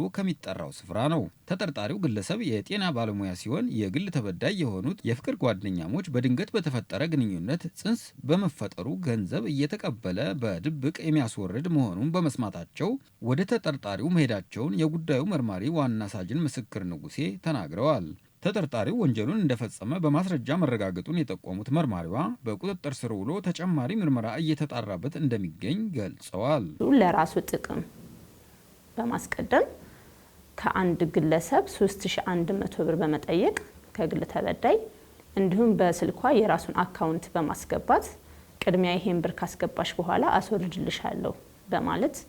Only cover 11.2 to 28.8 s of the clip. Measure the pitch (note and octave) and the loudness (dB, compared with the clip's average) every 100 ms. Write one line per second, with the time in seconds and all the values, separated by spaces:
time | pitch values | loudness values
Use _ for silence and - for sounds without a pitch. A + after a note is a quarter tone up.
11.2 | A#2 - F#2+ A2 F3 D#3 A#2 F2 C#3+ F3 | 2 -2 -4 -2 2 4 2 2 0 2
12.2 | D#3+ C3 G#2+ - - - F3 C4+ - - | 0 0 -4 -4 -10 -4 -2 -2 -8 -6
13.2 | A#2 C3 F#3+ A#3 D#3+ C#3 G2+ G2 C#3+ F3 | 0 2 2 0 0 -4 -4 -2 2 4
14.2 | C3 G2+ - - D3 G2 D#3 E3 D#3+ C3 | 4 2 -4 -4 -2 2 0 0 0 0
15.2 | F3+ E3 A#2 F#2 A#2 E3 C3 A2 G2+ G#2 | 2 0 0 -2 -2 0 0 0 -4 -6
16.2 | F2+ D3 D3+ - G#2+ G#2 F#2 D#2+ D2 - | -4 -2 -2 -2 -8 -6 -6 -6 -8 -4
17.2 | E3+ G3 E3 C3+ D#2 E2+ C#3+ C3 D#2+ - | -4 -4 -2 -2 -2 0 2 2 -2 -10
18.2 | _ _ - G#3+ D3+ A#2 G#2 A#3+ E3 A2 | _ _ -2 -2 -2 0 0 2 2 2
19.2 | A2 G#3+ D#3+ A#2+ A2+ - A2+ F3 D#3 D3 | 0 2 2 0 -4 -6 -4 0 2 2
20.2 | F#3+ D3+ A2+ E3+ D3 A#2 F#2+ F2+ F2 E3+ | 2 -2 0 0 2 2 -2 -4 -4 -2
21.2 | D3 F#2 - F#2 G#2+ D3+ C#3+ F2+ E2 A2 | -2 -4 -6 -6 0 2 2 0 -2 -2
22.2 | G3 B3 A2+ G2+ F#3 F#3 C#3+ B2+ A#2+ G#2 | -4 -4 -6 -4 -4 -6 -6 -6 -4 -4
23.2 | G#2+ F#3+ F#3 E3+ F3+ D#3 B2 A3 E3 B2 | -2 -2 -2 -2 0 0 0 2 2 2
24.2 | A2+ A#2+ D#3 D3+ D3 A#2+ G#2 F#2 C3+ - | 0 -2 0 0 0 -2 -4 -4 -4 0
25.2 | D3 A2+ F2+ D#2+ F#2+ F#3+ A3 C#3+ F#2+ - | 0 2 -2 -4 -2 -2 -2 -2 -4 -6
26.2 | - F#2+ B2 D3+ F2 - A#3 C4+ F3+ D#3+ | -8 -2 2 2 0 0 6 8 8 6
27.2 | E3 F3+ - - - - - - - - | 2 0 -2 -4 -4 -6 -6 -12 -20 -20
28.2 | - - - - - - | -20 -20 -20 -20 -20 -20